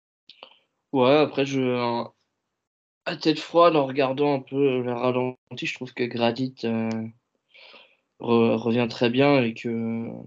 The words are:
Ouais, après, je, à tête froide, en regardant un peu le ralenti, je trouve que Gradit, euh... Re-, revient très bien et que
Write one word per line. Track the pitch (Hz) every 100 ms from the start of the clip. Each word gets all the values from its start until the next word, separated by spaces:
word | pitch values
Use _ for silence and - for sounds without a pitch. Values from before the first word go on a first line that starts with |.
| _ _ _ - - _ _ _ _
Ouais, | 139 127 147
après, | 143 - 139
je, | 135 127 123 120 117 117 _ _ _ _ _ _ _ _ _ -
à | 170
tête | 160 151
froide, | - 165 175 160
en | 135
regardant | 131 131 131 147
un | 139
peu | 127 135 139 127
le | 123
ralenti, | 120 127 127 127 127 - 127 160
je |
trouve | - 127
que | -
Gradit, | 120 117 117 117 131 131
euh... | 113 113 113 113 113 - _ _ _ - - - _ _ _ -
Re-, | 113 117 113 113
revient | 117 117 120
très | - 120
bien | 127 139 143
et | 117
que | 113 120 113 113 113 117 117